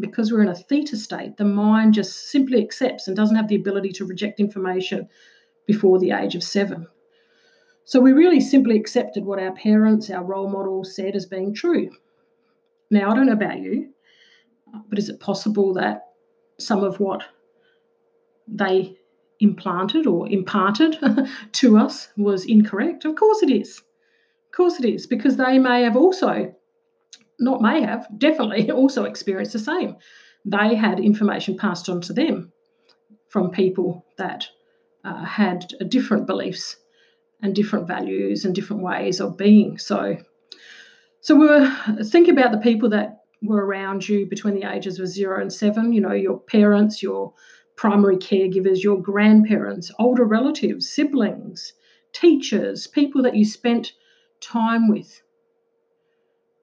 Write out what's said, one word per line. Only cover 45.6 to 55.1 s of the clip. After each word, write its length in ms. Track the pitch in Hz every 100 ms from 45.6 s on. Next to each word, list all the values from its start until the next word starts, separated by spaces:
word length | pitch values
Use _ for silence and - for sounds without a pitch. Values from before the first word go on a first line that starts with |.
| 208 214 233
you 80 | 220
know, 120 | 202
your 260 | 202 190 -
parents, 600 | - 214 208 208 151 -
your 320 | 202 196 196 _ _ _ _ -
primary 420 | 214 202 196 185
caregivers, 640 | - 190 190 190 190 185
your 180 | 202 196
grandparents, 920 | 196 202 214 214 214 202 202 202 - -
older 260 | 240 247 220
relatives, 640 | 220 277 302 202 - -
siblings, 840 | - 302 277 196 165 - - - _ _ _ _
teachers, 760 | - 339 269 - 214 196 196 -
people 360 | 302 285 269
that 120 | 247 208
you 100 | 214
spent 480 | - 240 233 - _ _ _ _ _
time 480 | - 233 226 233 220
with. 320 | 175 -